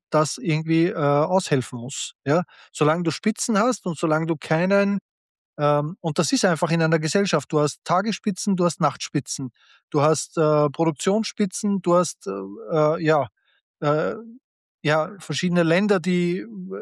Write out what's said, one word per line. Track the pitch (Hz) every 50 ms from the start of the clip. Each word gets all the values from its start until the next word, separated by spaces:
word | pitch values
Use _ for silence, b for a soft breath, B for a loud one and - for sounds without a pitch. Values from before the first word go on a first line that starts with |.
| _ _
das | - 151 156 147 -
irgendwie, | - 247 185 151 156 160 160 160 165 165 180
äh, | -
aushelfen | - 147 143 143 143 156 185 185 185 - - 147 131 123 - - 120
muss, | 117 135 - - - - - _ -
ja. | 139 147 175 175 B B B B B B
Solange | - 151 147 156 175 175
du | 165
Spitzen | 143 - - 214 214 - - - 220 196
hast | 214 254 247 - -
und | 190 160
solange | - - 160 156 160 165
du | 160 170
keinen, | 147 - - 160 160 180 190 202 202 202 202 202 196 - _ _ _ _ _ _ _ _ _ _ -
ähm, | 147 147 147 147 147 151 190 -
und | - 165 147 -
das | 165 -
ist | - 247 -
einfach | 190 170 147 175 156
in | 165 170 165
einer | 160 165 160
Gesellschaft, | 156 156 - 196 202 180 - 156 - - -
du | 147
hast | 151 147 - - -
Tagesspitzen, | - 165 185 202 226 190 - - 214 185 - - 208 196
du | 175 180
hast | 175 - -
Nachtspitzen, | 160 143 - - - - - 143 - - - - 135 123 - b b b b b b b
du | - 147 139
hast, | 156 160 - - - -
äh, | 170 156 151 151 151 147 147
Produktionsspitzen, | 135 - 165 165 147 - - 190 196 220 220 - - - 208 185 - - - 202 202 190
du | - 175 175
hast, | 180 175 - - - -
äh, | 196 190 - - 98 101 226 226 214
äh, | 180 156 151 151 160 180 165
ja, | 151 156 147 131 107 _ _ _ _ _ _ _ _ _ _
äh, | 160 147 147 151 175 190 - 214 233 226 233 262 _ _ _ _ _ _ _ _ -
ja, | 151 151 156 156 180 208 190
verschiedene | - - 151 - - 180 175 175 170
Länder, | 160 165 185 208 202 202 185
die | 151 185 180 175 175 175 175 190 208 226 226 196 180 190 190 202